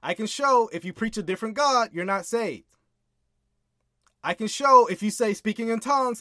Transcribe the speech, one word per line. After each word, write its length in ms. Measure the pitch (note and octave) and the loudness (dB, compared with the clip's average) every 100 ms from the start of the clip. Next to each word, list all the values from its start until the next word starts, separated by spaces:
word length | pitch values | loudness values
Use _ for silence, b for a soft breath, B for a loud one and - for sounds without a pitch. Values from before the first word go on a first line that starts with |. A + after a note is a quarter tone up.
I 120 | C3+ | -8
can 120 | F3+ G#3+ | -6 -6
show 420 | - C#4 B3+ A3+ | -2 2 2 2
if 120 | E3 | -4
you 80 | F3 | -10
preach 240 | - A3 A3 | -6 -6 -4
a 60 | |
different 320 | E3+ F#3 A3 | -6 -6 -6
God, 360 | A3 C#4+ B3+ A3 | -2 2 2 0
you're 120 | F3 | -4
not 220 | F#3 G3 - | -4 -6 -4
saved. 380 | A#3 G#3+ A#2 _ _ _ _ _ _ _ _ _ _ _ _ _ _ _ _ | -4 -4 -8 _ _ _ _ _ _ _ _ _ _ _ _ _ _ _ _
I 120 | D3 | -8
can 140 | G#3+ A3 | -6 -6
show 380 | - C#4 B3+ A#3 | 0 8 8 8
if 160 | F#3+ | 0
you 80 | G#3 | -4
say 220 | - A3 | -2 -2
speaking 360 | G3+ G#3+ G#3 A3+ | -2 -4 -4 -4
in 120 | A3+ | -4
tongues 400 | B3 C#4+ B3+ A#3 | 0 0 0 -4